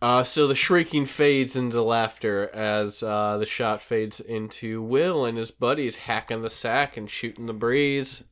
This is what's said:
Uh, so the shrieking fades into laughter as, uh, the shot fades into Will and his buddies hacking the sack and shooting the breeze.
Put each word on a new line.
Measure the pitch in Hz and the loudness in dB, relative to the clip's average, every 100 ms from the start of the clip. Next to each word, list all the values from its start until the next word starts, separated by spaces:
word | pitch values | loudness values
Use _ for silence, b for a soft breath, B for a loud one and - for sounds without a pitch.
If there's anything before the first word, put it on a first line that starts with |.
Uh, | 120 123 | 2 4
so | 127 - 143 | 4 4 4
the | |
shrieking | 135 - 180 165 151 139 | 4 4 4 4 0 -2
fades | - 147 139 131 | 4 4 4 2
into | 131 123 117 | 0 0 2
laughter | 113 117 110 - 110 101 101 | 2 2 2 -2 -2 0 -2
as, | 110 107 107 104 101 | -2 0 0 -2 -4
uh, | 110 104 104 104 | -2 0 0 0
the | 107 | -2
shot | - 113 107 | -2 -2 -2
fades | - 113 107 - | -2 -2 -2 -6
into | - 113 107 - 113 110 | -8 -8 -8 -8 -8 -6
Will | 110 131 175 170 | 0 2 2 2
and | 123 117 | 0 -2
his | 110 | -6
buddies | - 123 147 127 - | -2 0 0 -2 -4
hacking | - 110 - 113 | -4 -4 -2 -6
the | 113 | -6
sack | - 117 123 143 - | -6 -2 0 0 -4
and | 104 | -10
shooting | - 117 110 117 | -8 -8 -8 -10
the | |
breeze. | 110 117 135 143 139 131 - - | -2 0 2 2 0 -4 -10 -18